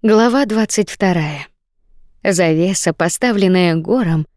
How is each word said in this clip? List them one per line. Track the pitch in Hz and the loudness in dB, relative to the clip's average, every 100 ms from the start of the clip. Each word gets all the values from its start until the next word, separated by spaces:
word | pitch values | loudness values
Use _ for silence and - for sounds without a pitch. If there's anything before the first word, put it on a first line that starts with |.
| 226 | 4
Глава | 214 233 254 | 4 4 2
двадцать | 277 214 220 - 208 | 0 0 -2 -2 -4
вторая. | - 196 175 151 147 - _ _ _ _ - - _ | -2 0 0 -2 -8 -14 _ _ _ _ -20 -20 _
Завеса, | - 180 170 160 180 190 - | -4 0 0 2 0 -2 -4
поставленная | 156 170 - 254 208 196 180 175 | -2 -4 -2 -2 0 2 2 2
Гором | 165 160 254 196 160 156 | 0 -2 -2 0 -2 -4